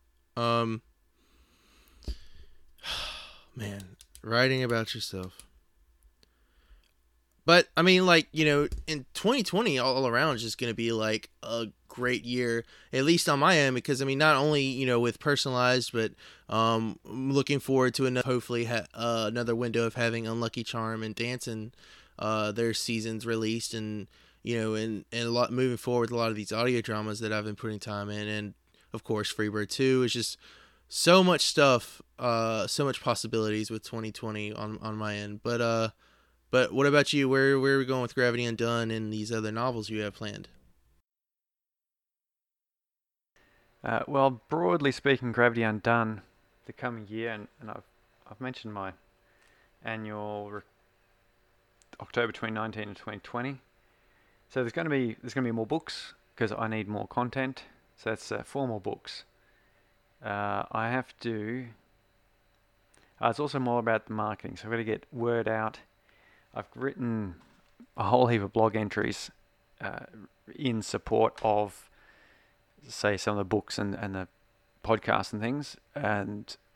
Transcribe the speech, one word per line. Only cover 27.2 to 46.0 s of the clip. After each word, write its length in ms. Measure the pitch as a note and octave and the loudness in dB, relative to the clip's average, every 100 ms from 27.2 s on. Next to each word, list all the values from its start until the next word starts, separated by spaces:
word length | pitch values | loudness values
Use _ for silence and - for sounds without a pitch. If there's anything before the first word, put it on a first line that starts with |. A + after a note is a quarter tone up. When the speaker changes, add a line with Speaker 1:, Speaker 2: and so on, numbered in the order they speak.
Speaker 1:
that 100 | A2 | -2
I've 140 | G#2+ G#2+ | -2 -4
been 100 | G2+ | -6
putting 240 | A2+ G#2 | -8 -8
time 300 | - G2+ G#2 | -6 -6 -6
in, 180 | G#2 G#2 | -6 -4
and, 280 | G#2+ G#2 - _ _ _ | -4 -6 -10 _ _ _
of 140 | A2+ - | -10 -4
course, 280 | G#2+ G#2 | -2 -2
Freebird 360 | - G#2+ G#2+ G#2 | -2 -2 -2 -4
two 340 | - C3 C3 | 0 4 4
is 80 | B2 | 4
just 260 | B2 A2 - - - - _ - | 0 -4 -6 -16 -20 -20 _ -10
so 340 | - E3 F#3 | 0 6 8
much 220 | F#3 D#3+ - | 8 6 4
stuff, 560 | - C#3 B2 - - - - | 6 6 6 2 -16 -20 -6
uh, 480 | B2 A2+ A2+ A2 F#2+ | -2 0 0 0 -2
so 160 | - | 0
much 160 | C#3 B2+ | -2 0
possibilities 720 | - A#2 A2+ A2+ G#2+ G#2+ G#2+ | 0 0 0 0 0 0 -4
with 120 | A2 - | -8 -8
twenty 260 | A#2 A2 | -8 -8
twenty 400 | - A2+ G#2+ G#2 | -8 -8 -6 -6
on, 280 | G#2+ G#2+ A2 | -8 -8 -8
on 160 | A2 G#2+ | -6 -4
my 180 | G#2+ G#2 | -4 -4
end. 240 | G#2 G#2 | -6 -6
But, 180 | A#2 A#2+ | -2 0
uh, 280 | A#2 A2+ A2+ - _ _ _ _ _ | 2 2 0 -4 _ _ _ _ _
but 220 | B2+ B2 | 2 4
what 160 | A#2+ C#3+ | 4 4
about 240 | C#3+ C#3 | 6 4
you? 160 | D3 C3+ | 2 4
Where, 320 | C3+ C3+ C#3 | 4 4 4
where 160 | C3+ C3+ | 4 2
are 20 | |
we 80 | B2+ | 2
going 160 | C3 | -2
with 140 | A#2+ - | -2 2
Gravity 300 | B2 A#2+ A#2+ | 2 2 0
Undone 440 | A2+ A#2 A#2 A2+ | 0 0 0 0
and 220 | A2+ G#2+ | -2 -4
these 220 | G#2+ G#2+ | -4 -4
other 180 | A2+ G#2+ | -4 -4
novels 380 | A2 B2+ A#2 G#2 | -2 -2 -2 -4
you 100 | G#2+ | -4
have 120 | G#2 | -6
planned? 340 | - G#2+ G#2 F#2+ - _ _ _ _ _ _ _ _ _ _ _ _ _ _ _ _ _ _ _ _ _ _ _ _ _ _ _ _ _ _ _ _ | -6 -10 -10 -14 -20 _ _ _ _ _ _ _ _ _ _ _ _ _ _ _ _ _ _ _ _ _ _ _ _ _ _ _ _ _ _ _ _
Speaker 2:
Uh, 200 | A#2 A2+ - | -4 -4 0
well, 340 | C#3 C3+ B2 - | 2 2 2 -4
broadly 460 | D3+ F3+ F3 C#3 | 0 2 2 2
speaking, 400 | - C#3 C3 B2 | 2 2 2 2
Gravity 300 | A2 A#2+ A#2 | 4 4 4
Undone, 580 | A2+ G#2+ A#2 A#2 | 0 0 2 2